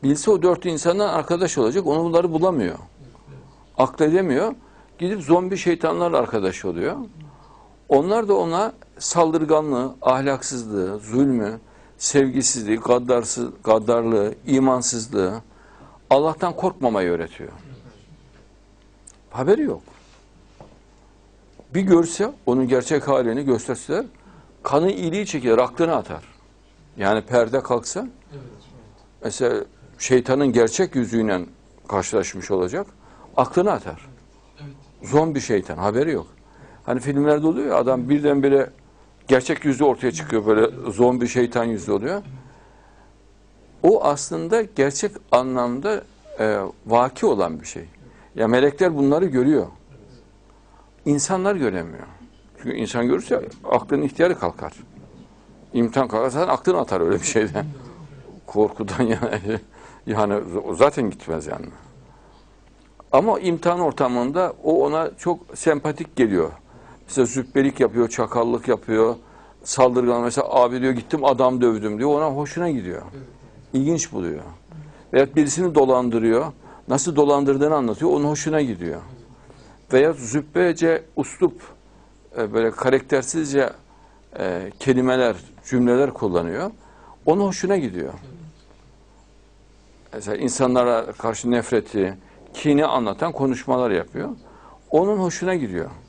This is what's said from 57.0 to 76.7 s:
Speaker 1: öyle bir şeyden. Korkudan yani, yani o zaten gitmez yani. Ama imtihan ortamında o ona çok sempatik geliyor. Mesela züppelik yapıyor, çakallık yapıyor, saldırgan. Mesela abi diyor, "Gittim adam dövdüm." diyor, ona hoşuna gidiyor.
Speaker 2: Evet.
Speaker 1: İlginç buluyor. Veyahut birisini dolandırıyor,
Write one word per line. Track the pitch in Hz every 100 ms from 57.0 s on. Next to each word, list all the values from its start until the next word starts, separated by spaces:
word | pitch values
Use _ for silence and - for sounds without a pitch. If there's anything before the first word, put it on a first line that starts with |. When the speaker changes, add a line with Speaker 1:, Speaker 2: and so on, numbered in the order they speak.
Speaker 1:
öyle | 85 92
bir | 80
şeyden. | 113 107 90 - - - - - - - - -
Korkudan | 104 107 - 104 -
yani, | 120 113 117 110 95 110 - - - - -
yani | 110 104 101 - 87 -
o | 87
zaten | 139 151 113
gitmez | - - 80 76
yani. | - - - - - - - - - - _ - _ _ _ -
Ama | 131 202 214
imtihan | 185 170 175 175
ortamında | 165 127 131 123 123 156 180 -
o | - 160 143
ona | 151 160 -
çok | - 170 - -
sempatik | - 147 151 143 160 -
geliyor. | 117 95 80 82 - - - - -
Mesela | - 120
züppelik | 135 120 139 135 131
yapıyor, | 120 110 117
çakallık | - 110 120 117 117 120
yapıyor, | 113 - 110 113 117 - - - -
saldırgan. | - - 127 123 123 120
Mesela | 120 120 -
abi | 135 123 127
diyor, | 131
"Gittim | 123 113 160 135
adam | 131 131 127
dövdüm." | 123 110 107 107
diyor, | 135
ona | 147 156 135
hoşuna | 147 - 175
gidiyor. | 139 90 85 - 139
Speaker 2:
Evet. | 131 - - - -
Speaker 1:
İlginç | 131 139 165 -
buluyor. | 104 85 76 82 82 - - - - -
Veyahut | 127 139 147
birisini | 147 147 180 151
dolandırıyor, | 135 127 123 113 113 117 151 - -